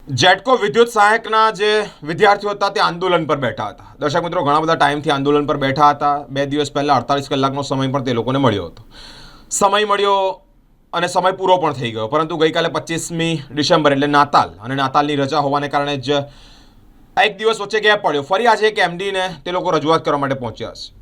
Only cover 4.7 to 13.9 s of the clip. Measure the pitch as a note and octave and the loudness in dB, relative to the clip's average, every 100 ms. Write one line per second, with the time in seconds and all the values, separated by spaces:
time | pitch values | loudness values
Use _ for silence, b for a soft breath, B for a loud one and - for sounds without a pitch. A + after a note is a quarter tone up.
4.7 | E3 C#3+ D3 D3+ C#3 C#3+ D3 D3 D3 C3+ | 2 2 0 -2 0 2 2 2 -2 -2
5.7 | C3 D3 C#3+ C#3+ C#3+ C#3+ C3+ C#3 D3 C#3+ | 4 2 4 -2 -2 -6 -6 -4 -2 -4
6.7 | D3 C#3+ C3+ A#2+ C#3+ C3+ C#3 C3+ C#3 C3+ | -4 0 0 2 -2 -2 -2 -2 -2 -4
7.7 | C3+ C3+ C#3 B2+ A#2 A2+ C3+ C3 G2+ E2 | -4 -2 -2 -2 -2 -2 0 2 0 -6
8.7 | - - B B B B B B - G3+ | -16 -20 B B B B B B 0 2
9.7 | G3+ G#3+ G3+ G3+ G3 F#3+ - _ _ _ | 2 0 2 2 2 0 -4 _ _ _
10.7 | _ _ E3+ F3 F#3 F3+ F#3+ F#3 F#3 D#3+ | _ _ -4 -2 0 0 0 2 2 2
11.7 | C3+ A#2 A2 A2 D3+ D#3+ E3+ D#3+ E3 E3 | -2 -6 -4 -2 -2 -2 0 0 2 -2
12.7 | - B2 E3 - E3+ E3 D#3+ - D3 C#3+ | -4 -6 -6 -6 -4 -2 -4 -6 -4 2
13.7 | E3 D3 | 2 4